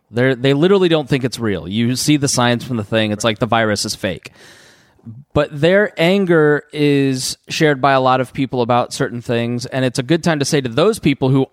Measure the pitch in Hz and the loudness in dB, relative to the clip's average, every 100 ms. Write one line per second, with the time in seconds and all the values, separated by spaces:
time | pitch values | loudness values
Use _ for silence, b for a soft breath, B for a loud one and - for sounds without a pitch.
0 | _ 107 131 123 131 143 175 202 185 160 | _ -2 0 2 2 2 4 4 4 0
1 | 135 143 123 - 113 92 80 104 117 127 | 0 -2 -2 -4 -4 -4 -4 -2 -2 0
2 | - 147 135 - 120 120 - 120 104 113 | 0 0 0 0 0 0 -2 -6 -2 -2
3 | 107 107 120 107 117 117 110 104 110 - | -2 -2 -2 -2 0 0 0 -2 -4 -6
4 | 101 82 - b b b b b b b | -6 -6 -12 b b b b b b b
5 | 113 113 - - 147 147 160 196 208 - | -20 -20 -6 -2 -2 0 2 2 0 0
6 | 165 196 190 170 151 147 - 151 147 143 | 0 2 2 4 4 2 -2 -2 2 2
7 | 139 131 131 - _ 147 156 139 139 135 | 2 -2 -6 -10 _ 0 0 2 2 2
8 | 131 127 127 - 131 127 117 120 123 - | 2 2 0 -4 -4 -2 0 0 -2 -4
9 | 127 120 - 117 117 123 120 131 131 123 | -6 -6 -4 -4 -2 -4 -6 -4 -2 -2
10 | 127 170 170 156 135 147 127 113 180 226 | -2 0 0 -2 0 -2 -2 0 0 2
11 | 165 139 135 135 131 | 0 0 2 2 0